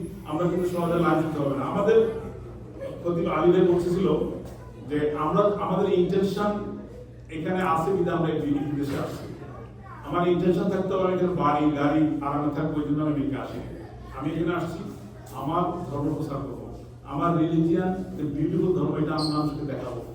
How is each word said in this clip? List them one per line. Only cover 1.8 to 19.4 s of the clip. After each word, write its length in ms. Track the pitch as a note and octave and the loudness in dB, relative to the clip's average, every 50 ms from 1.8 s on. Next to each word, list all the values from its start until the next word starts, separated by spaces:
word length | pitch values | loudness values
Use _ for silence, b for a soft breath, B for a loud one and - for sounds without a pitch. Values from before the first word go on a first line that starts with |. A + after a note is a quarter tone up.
| G3+ G#3+ A3+ A3+ A3 - - - - - - - - - - - - - - - - - - - - | 4 6 6 6 6 4 0 -4 -8 -10 -12 -12 -12 -14 -14 -14 -14 -14 -12 -12 -10 -10 -10 -6 -4
খতিব 260 | F3 E3+ E3 F3 E3+ | -2 -2 0 0 0
আলী 220 | - - F3 F3 | 0 4 6 6
ভাই 100 | F3 F#3 | 8 8
বলতেছিল 680 | E3+ E3+ F3 F3 F3 F3+ - - F#3+ D#3+ D3 - - - - - - - - - - - - - - B2+ | 8 6 6 4 4 2 2 2 4 4 4 2 2 -2 -4 -6 -8 -10 -12 -14 -16 -16 -16 -14 -8 -4
যে 260 | D3 D3 D3+ D3+ D3+ D3 | -2 0 0 0 0 0
আমরা, 440 | D3+ E3+ F3 G3 G#3 G#3 G3+ - - | 0 2 4 4 4 4 4 2 0
আমাদের 300 | F#3 F3+ F#3+ F#3+ F#3 G3+ | 0 0 2 2 4 4
ইন্টেনশন 580 | F3+ F3 - F#3+ F#3 - - - G#3 G#3 G#3 G#3 - - - - - - - - - - - - - - - | 4 4 4 4 2 2 2 0 0 0 0 0 -2 -4 -6 -8 -10 -12 -14 -14 -16 -16 -16 -16 -18 -16 -10
এখানে 340 | D#3+ D#3+ - F3+ F#3 F#3 F#3 | -8 -6 -2 -2 0 0 2
আছে 280 | E3+ E3 E3 - G3 | 2 2 2 2 2
বিধায় 240 | F#3+ F3 E3+ E3+ F3 | 2 2 2 2 2
আমরা 180 | E3 D#3+ D#3 D#3 | 2 2 2 0
এই 80 | C#3+ | 0
বিদেশে 580 | C#3 C#3+ C#3+ D3+ D3 C#3+ C#3+ C#3 C#3+ C3+ C#3 D3+ | 0 0 0 0 0 -2 -2 -2 -2 -2 -2 -4
আসছি। 340 | - - - - - - - - - - - - - - - - - - - - - | -4 -6 -6 -10 -10 -12 -12 -12 -14 -14 -14 -14 -14 -16 -16 -16 -16 -16 -16 -14 -8
আমার 220 | - D3+ F3 F3 F3 | -2 0 2 2 4
ইন্টেনশন 420 | F3+ D#3+ - F3 F3+ - - F#3 | 4 4 4 4 4 4 2 2
থাকতে 240 | F#3+ G3 G3 - G3 | 0 0 0 0 0
হবে 100 | F#3+ F#3 | 2 2
আমি 100 | F3+ F#3 | 2 2
এখানে 200 | F3+ F3 F3 - | 2 2 2 2
বাড়ি, 320 | D3+ C#3 C#3+ D3 D3 D3+ | 2 2 2 2 4 2
গাড়ি, 520 | D3+ C#3+ C3+ C3+ C#3+ D#3 D#3 D#3 D3 C#3 C#3+ | 2 2 2 2 2 4 4 4 4 2 0
আরামে 340 | C#3+ C#3+ C#3+ D3 D3 D3+ C#3+ | -2 -2 -2 0 0 0 0
থাকবো, 260 | D#3 D#3 D#3+ D3+ D3 | 0 -2 0 0 -2
এই 60 | C#3+ C#3 | 0 0
জন্য 140 | D3+ D3+ D3+ | 0 0 2
আমি 180 | D3+ C#3+ C#3 | 0 0 0
এদিকে 200 | C3+ B2+ C3 A#2+ | 0 -2 -2 -4
আসি। 180 | A#2 - B2 A#2+ - - - - - - - - - - - C3 | -6 -6 -8 -8 -8 -10 -10 -12 -12 -14 -14 -14 -16 -14 -10 -6
আমি 100 | C#3+ D#3 E3 | -4 -4 -2
এখানে 220 | D#3+ E3+ E3+ F3+ | 0 0 0 0
আসছি 240 | E3+ D#3 - - - - - F2+ - - - - - - - - | 0 -2 -4 -6 -6 -8 -10 -10 -12 -14 -16 -16 -16 -16 -12 -10
আমার 300 | C3+ C#3 C#3+ E3 F3 F3 E3+ - - - B2+ | -6 -4 -2 0 0 0 0 -2 -4 -6 -6
ধর্ম 220 | C#3+ C#3+ C#3+ D#3 - | -4 -2 -2 -2 -2
প্রচার 240 | - - - C#3+ C#3 | -2 -4 -4 -4 -6
করবো, 400 | - - - - - - - - - - - - - | -6 -6 -8 -10 -10 -12 -12 -12 -14 -16 -18 -18 -14
আমার 340 | - C#3+ D#3+ E3+ E3+ E3 D#3 | -8 -4 0 0 2 4 4
রিলিজিয়ান, 680 | D#3 E3+ E3 D#3+ D#3+ E3+ E3+ F#3 F#3 F#3 F#3+ - - - - - | 2 4 4 4 4 4 4 2 2 0 0 -2 -4 -8 -6 -4
the 200 | D3+ C#3 C#3 D3 | -4 -4 -2 0
beautiful 360 | D#3+ F3 F#3 F#3+ E3+ - E3 | 0 0 2 2 2 2 2
ধর্ম, 300 | C#3+ C#3+ D3+ D3+ D3+ D3+ | 2 2 0 0 0 0
এটা 120 | - D#3+ | 0 0
আমি 180 | D#3 D3+ D#3 D3+ | -2 -2 0 0
মানুষকে 320 | D3 | 0